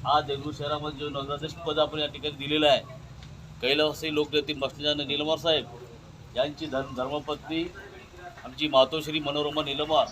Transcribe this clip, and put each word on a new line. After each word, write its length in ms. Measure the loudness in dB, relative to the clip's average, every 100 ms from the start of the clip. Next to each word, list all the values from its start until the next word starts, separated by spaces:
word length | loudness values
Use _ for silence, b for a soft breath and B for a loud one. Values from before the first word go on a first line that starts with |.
हा 160 | 4 2
देगलूर 320 | 4 -2 -4 -4
शहरामध्ये 400 | -2 -2 -4 -6
जो 100 | -6
नगराध्यक्ष 460 | -4 -4 -4 -4
पद 240 | -6 -2 2
आपण 200 | 2 2
या 80 | -4
ठिकाणी 400 | -2 -6 -6 0
दिलेलं 220 | 4 6
आहे, 120 | 6 2 -14 -14 -14 -14 -14 -16 -4
कैलासवासी 520 | 2 4 4 2 -2
लोकनेते 400 | 0 2 2 0
मास्टर 400 | -2 -4 -2 -2
निलमवार 440 | 0 -2 -2 0 0
साहेब 260 | 2 2 0 -12 -16 -18 -20 -20 -10 -2
यांची 300 | 0 -2 -4
धर्म-, 300 | -4 -4 -4
धर्मपत्नी 760 | -2 -2 -4 -6 -2 -4 -4 -6 -16 -16 -18 -16 -16 -14
आमची 240 | -14 -4 4
मातोश्री 520 | 6 6 4 -2 -2
मनोरमा 420 | 0 0 0 0
निलमवार 440 | -2 -2 4 4 4